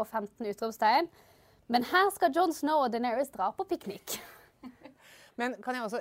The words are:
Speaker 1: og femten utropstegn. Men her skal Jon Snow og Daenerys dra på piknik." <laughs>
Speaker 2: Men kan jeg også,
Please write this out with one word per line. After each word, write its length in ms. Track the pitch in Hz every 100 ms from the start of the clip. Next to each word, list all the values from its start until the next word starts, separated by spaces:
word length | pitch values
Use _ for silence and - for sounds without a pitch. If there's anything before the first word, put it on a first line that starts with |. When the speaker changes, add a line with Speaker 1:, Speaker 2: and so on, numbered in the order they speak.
Speaker 1:
og 60 | 214
femten 400 | 226 202 - 220
utropstegn. 640 | 202 226 220 220 262 339 - _ _ _ _ -
Men 140 | 240
her 300 | 240 359 392
skal 160 | 381 339
Jon 220 | 294 359
Snow 300 | 302 285 311
og 80 | 254
Daenerys 380 | 226 247 226 269
dra 140 | - 190
på 140 | - 381
piknik." 540 | 349 - - - - - - - _
<laughs> 80 | 254 - 294 _ - - - -
Speaker 2:
Men 200 | 240 208
kan 160 | 226 254
jeg 80 |
også, 160 | 220 226